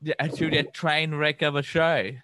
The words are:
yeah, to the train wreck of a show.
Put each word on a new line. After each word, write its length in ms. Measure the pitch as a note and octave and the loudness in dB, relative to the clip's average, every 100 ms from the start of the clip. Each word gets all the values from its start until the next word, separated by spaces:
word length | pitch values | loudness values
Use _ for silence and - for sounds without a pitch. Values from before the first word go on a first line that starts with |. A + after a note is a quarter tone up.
| D#3 - | -6 -2
yeah, 80 | D3+ | -2
to 220 | - D#3+ | -2 0
the 140 | D3+ | 0
train 500 | C#3+ - E3+ D3+ D#3+ D3 | -2 -2 0 0 0 0
wreck 260 | D3+ D3 | 0 2
of 140 | D3+ C#3+ | 0 0
a 80 | |
show. 480 | C3+ E3 E3 D3 G2 B2+ | 0 2 2 2 -2 -8